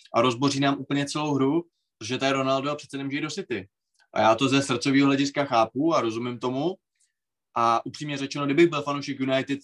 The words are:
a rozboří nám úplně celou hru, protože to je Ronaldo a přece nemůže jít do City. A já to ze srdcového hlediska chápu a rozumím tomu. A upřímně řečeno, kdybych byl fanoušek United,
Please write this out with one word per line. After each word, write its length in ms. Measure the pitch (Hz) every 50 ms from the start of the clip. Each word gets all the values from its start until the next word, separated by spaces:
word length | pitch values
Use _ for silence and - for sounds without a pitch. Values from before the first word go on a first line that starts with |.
| - _ -
a 80 | 117
rozboří 380 | 120 127 117 120 139 139 135 135
nám 200 | 139 139 139 139
úplně 260 | 135 - 139 143 143
celou 280 | 139 - 151 151 147 143
hru, 300 | 135 135 135 147 170 170 - _ _ _ _ _
protože 200 | _ 113 110 127
to 80 | 123 135
je 80 | 135 135
Ronaldo 380 | 135 131 135 135 135 131 147
a 40 | 147
přece 220 | 147 - - -
nemůže 200 | 139 139 139 139
jít 40 | 151
do 80 | 156 151
City. 400 | - 196 190 - 117 98 95 - _ _ _ _ _ _ _ _ -
A 80 | -
já 140 | 107 110 110
to 120 | - 135
ze 140 | 127 131 139
srdcového 460 | 135 - 123 117 - 139 135 139 143
hlediska 380 | 139 139 135 139 139 - 151 131
chápu 500 | - 127 113 113 110 - 127 151 165 160
a 60 | 139
rozumím 380 | 117 113 107 117 120 123 123 117
tomu. 360 | 127 123 127 135 147 175 196 - _ _ _ _ _ _ _ _ _ _ _ _ _ _ - 120
A 260 | 117 117 113 117 -
upřímně 320 | 131 - - 151 147 143
řečeno, 280 | 135 139 135 - 147 143
kdybych 240 | 139 139 160 170 170
byl 120 | 151 143
fanoušek 380 | 147 143 143 143 139 143 135 131
United, 400 | 131 135 131 135 127 - 139 139